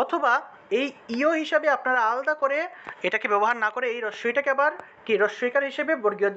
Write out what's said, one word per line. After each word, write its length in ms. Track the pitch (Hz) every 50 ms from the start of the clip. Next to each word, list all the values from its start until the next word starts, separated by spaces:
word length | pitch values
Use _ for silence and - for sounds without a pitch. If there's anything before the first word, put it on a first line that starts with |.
| 247
অথবা 300 | - - 339 285 247 233 285 - - - - - - 196 240
এই 80 | 277 277 - - - - 233
ইয় 140 | 240 285 311 330 311 311
হিসাবে 240 | 302 320 302 302 302 269
আপনারা 220 | - - 262 254 247 226 220
আলাদা 240 | 233 254 277 311 302 302
করে 180 | 285 269 277 302 339 359 - - - - - - -
এটাকে 200 | 180 - 208 - 214 208
ব্যবহার 220 | 202 214 226 240 233 220
না 60 | 214 214
করে 120 | 247 254 240 226
এই 40 | 240 226
রস্যইটাকে 420 | 214 208 - - 233 233 226 226 277 262
আবার 160 | 262 285 302 339 370 - - - - -
কি? 80 | - 220
রস্যইকার 460 | 185 208 208 208 - 247 247 247 277 277 277
হিসেবে 240 | 269 - 285 277 320 269 214
বর্গীয় 280 | 208 202 202 196 202 196